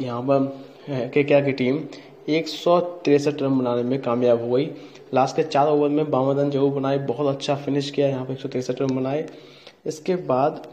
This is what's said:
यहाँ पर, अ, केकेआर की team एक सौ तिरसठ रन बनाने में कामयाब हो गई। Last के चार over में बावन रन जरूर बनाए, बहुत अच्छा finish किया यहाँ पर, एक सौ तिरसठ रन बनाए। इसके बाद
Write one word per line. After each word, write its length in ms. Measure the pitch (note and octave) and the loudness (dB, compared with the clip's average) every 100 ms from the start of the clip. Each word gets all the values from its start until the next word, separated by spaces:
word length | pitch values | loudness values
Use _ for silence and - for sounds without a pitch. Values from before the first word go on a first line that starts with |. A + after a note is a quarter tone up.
यहाँ 200 | B2+ A#2+ | -8 -4
पर, 140 | C3 C#3 | 2 2
अ, 240 | C3+ - - - - | 2 -6 -16 -18 -8
केकेआर 520 | C3+ B2 D3 C#3+ C#3+ | -6 0 2 4 4
की 100 | C#3 | 4
team 280 | C3 B2+ C#3+ - - - - - | 0 0 0 -4 -14 -20 -12 -2
एक 180 | D3+ D#3+ | -2 -2
सौ 320 | - E3+ F3 | -2 2 4
तिरसठ 640 | F3 - C#3+ C#3+ D3 C#3+ | 2 -2 2 4 2 -2
रन 180 | C#3 C3 | 0 0
बनाने 240 | B2 A#2+ | 0 0
में 180 | A#2+ C3+ | 0 -2
कामयाब 400 | C3 A#2+ B2 A#2 | -2 2 4 2
हो 100 | A#2 | 2
गई। 180 | B2 D3 - - - - | 0 0 -6 -18 -20 -2
Last 220 | B2+ C#3 - | 0 2 0
के 80 | |
चार 240 | D#3 C#3 D3+ | 0 2 4
over 220 | D3+ D3 | 4 2
में 220 | D3 D3+ | 2 0
बावन 240 | C3+ C3+ C#3 | 0 2 0
रन 140 | C#3+ | 0
जरूर 220 | C#3 C#3 | 2 0
बनाए, 260 | C#3 C3+ C#3 | 0 0 -2
बहुत 380 | C#3 - C#3+ C3+ | -2 -2 0 -2
अच्छा 200 | - C#3 | -2 -4
finish 340 | C#3 C#3+ C#3 | -2 -2 -2
किया 180 | C#3+ C#3+ | 0 0
यहाँ 180 | C3 C3 | 0 -6
पर, 80 | |
एक 60 | C3 | -8
सौ 100 | C3+ | -6
तिरसठ 320 | C3 B2+ B2 | -6 -4 -2
रन 140 | C3+ B2+ | 0 0
बनाए। 300 | C3 C#3+ E3 - - - - - D#3 | -2 -4 -6 -12 -20 -20 -20 -12 -10
इसके 300 | D#3 - F3 | -8 -2 -2
बाद 520 | D3 B2+ D3 D#3 - | 0 2 2 -2 -14